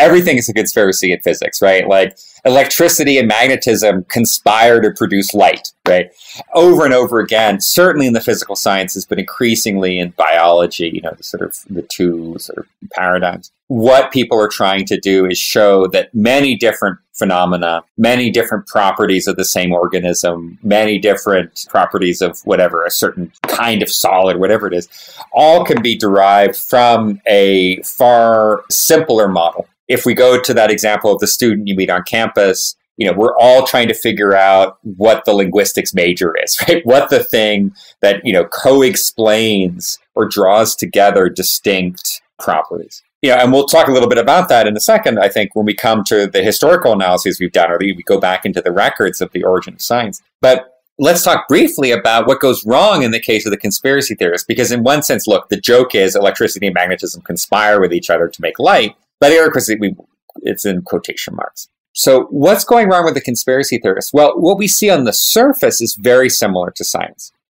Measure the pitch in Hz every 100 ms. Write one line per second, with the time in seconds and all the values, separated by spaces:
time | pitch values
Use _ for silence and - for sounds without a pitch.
0 | 160 180 180 127 117 107 - 117 98 95
1 | 95 - - 95 87 - 98 95 95 98
2 | 95 - - _ 131 131 135 - 170 -
3 | 143 135 113 107 131 127 120 104 107 95
4 | 90 120 113 - - 110 120 117 107 90
5 | 104 101 98 104 90 - - - - 90
6 | - _ - - - 170 175 165 143 127
7 | 120 117 101 110 110 101 - - 180 151
8 | 131 117 120 107 - 98 107 98 92 95
9 | - 101 95 - 120 113 113 98 92 90
10 | 87 - 78 82 85 85 87 - 85 85
11 | 80 82 - 90 90 - - 87 - -
12 | 87 85 82 82 - - - _ 101 -
13 | 92 90 90 90 - _ - 120 120 131
14 | 131 131 113 113 107 - 98 98 98 98
15 | 98 95 92 90 - 113 104 98 92 92
16 | - 110 113 139 139 113 113 - 101 90
17 | _ - 101 90 90 90 85 82 - -
18 | 113 123 120 117 110 107 - 110 98 90
19 | 98 95 98 92 92 98 90 87 90 92
20 | 90 87 90 85 85 90 107 104 107 101
21 | 104 98 107 95 90 - - 98 90 98
22 | 90 87 90 - - 90 90 85 87 -
23 | - - 85 _ - - 117 107 104 -
24 | 92 95 95 87 95 107 101 87 - -
25 | - - - - 151 170 - 127 117 107
26 | 107 98 98 101 101 - - 127 123 113
27 | 107 101 117 101 98 98 92 92 - -
28 | 123 120 117 113 107 104 - - - 160
29 | 160 113 101 90 82 - - _ - 123
30 | 127 113 127 127 127 117 110 104 107 104
31 | 107 92 101 - 120 104 101 95 92 90
32 | - 113 113 - 101 92 - - _ -
33 | 101 87 117 - 120 131 131 131 117 107
34 | 117 98 101 95 95 95 95 - 107 92
35 | 107 110 - 101 92 92 98 - - 92
36 | 87 87 90 80 78 - - 170 113 131
37 | 113 120 - 117 107 104 98 - - _
38 | 101 101 123 92 85 - 127 139 131 -
39 | - - 110 107 113 101 92 90 - -
40 | _ 113 107 104 95 107 110 - 95 101
41 | 101 98 92 92 92 - 107 95 90 90
42 | - - _ - - 78 - 85 - -
43 | _ _ 139 127 123 135 139 160 151 131
44 | 117 120 113 170 180 123 107 104 - 220
45 | 156 110 98 110 101 - 107 101 117 110
46 | 98 107 98 98 101 - 147 170 135 104
47 | 92 90 98 87 87 92 85 85 98 87
48 | - 98 92 92 120 104 90 90 120 -
49 | 98 - 90 90 90 92 95 92 - 120
50 | 110 - _ _ 131 131 - _ _ -
51 | 143 175 180 156 - 160 302 - 131 113
52 | 113 113 113 135 135 113 107 135 208 185
53 | 120 113 - 110 107 101 104 - 135 139
54 | - 107 90 87 - 117 113 120 117 147
55 | - 123 - 95 - 101 - 120 127 104
56 | 95 101 98 - 110 98 98 90 90 90
57 | 90 87 - 87 - 101 104 104 90 85
58 | - 85 85 - 85 - 156 185 107 -
59 | _ _ 143 165 156 - - 107 101 98
60 | _ _ _ - - - 101 90 90 87
61 | - - - - - - - _ _ -
62 | - 131 - 147 156 208 - 233 202 180
63 | 165 139 - 120 - 131 135 120 101 98
64 | - 143 147 - 165 196 208 - 208 165
65 | 120 - - 220 277 - 123 - 117 -
66 | 113 123 131 - 104 92 90 - - -
67 | 85 - - _ _